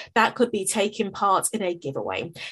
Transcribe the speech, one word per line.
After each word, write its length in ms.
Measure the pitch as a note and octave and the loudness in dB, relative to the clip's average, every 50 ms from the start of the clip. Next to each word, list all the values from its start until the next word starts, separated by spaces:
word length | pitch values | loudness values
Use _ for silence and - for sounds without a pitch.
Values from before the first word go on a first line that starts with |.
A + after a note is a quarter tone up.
| - - _ | -16 -2 _
That 220 | A3+ A3 A3+ A#3 | 2 4 4 4
could 160 | - A#3+ A#3 | 2 2 2
be 140 | - G3+ F#3+ | 2 0 -2
taking 440 | - - A3 G3+ G#3 - - G#3 G3 | 0 0 0 0 0 0 -2 -4 -4
part 380 | G3 - G#3 G3+ F#3+ F3 E3+ - - | -2 0 2 4 4 4 2 0 -2
in 80 | G#3 | -2
a 120 | G3 F3+ F3 | -2 -2 -2
giveaway. 600 | E3+ - C#3 C#3 A#2+ G2+ G2 F#2 F#2+ A2 E3 - - - - | -4 -6 -6 -6 -4 -4 -4 -4 -4 -6 -6 -10 -12 -14 -16